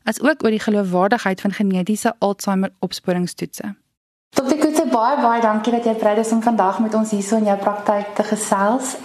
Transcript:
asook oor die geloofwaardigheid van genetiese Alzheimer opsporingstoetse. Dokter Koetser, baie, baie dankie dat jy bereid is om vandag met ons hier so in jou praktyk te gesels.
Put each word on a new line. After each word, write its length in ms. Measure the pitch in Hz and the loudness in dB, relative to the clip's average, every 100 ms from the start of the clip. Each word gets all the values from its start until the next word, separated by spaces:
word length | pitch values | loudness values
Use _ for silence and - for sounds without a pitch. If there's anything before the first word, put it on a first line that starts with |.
| - | -6
asook 360 | - 269 311 | 0 0 2
oor 100 | 226 | 0
die 80 | 214 | 0
geloofwaardigheid 800 | - 208 196 180 196 240 196 185 | 0 0 2 2 2 2 0 -2
van 120 | 208 | -4
genetiese 640 | - 202 185 180 214 233 - | 0 0 0 0 -2 -2 0
Alzheimer 540 | 202 196 - 190 190 - | -2 -2 -2 0 -2 -4
opsporingstoetse. 920 | 185 - - 180 175 - 170 - 214 196 _ _ _ _ _ - | -8 -6 -4 -2 -4 -6 -12 -10 -12 -14 _ _ _ _ _ -2
Dokter 220 | 262 302 | 0 2
Koetser, 280 | 311 311 302 | 2 2 2
baie, 240 | 240 233 285 | 2 2 2
baie 200 | 240 233 | 2 2
dankie 320 | 220 214 226 | 2 2 0
dat 140 | 233 233 | 0 0
jy 60 | 220 | 0
bereid 220 | 214 208 | 2 2
is 100 | 220 226 | 2 0
om 60 | |
vandag 360 | 226 220 190 196 | 2 2 2 0
met 100 | 220 | 0
ons 180 | 220 220 202 | 0 0 -2
hier 80 | |
so 160 | 196 226 | 0 0
in 80 | 208 | 2
jou 80 | 196 | 0
praktyk 520 | 208 202 - 208 202 - | 0 0 0 0 -2 -4
te 100 | 214 | -2
gesels. 680 | 214 - 196 202 262 - - | -4 0 0 2 0 -4 -2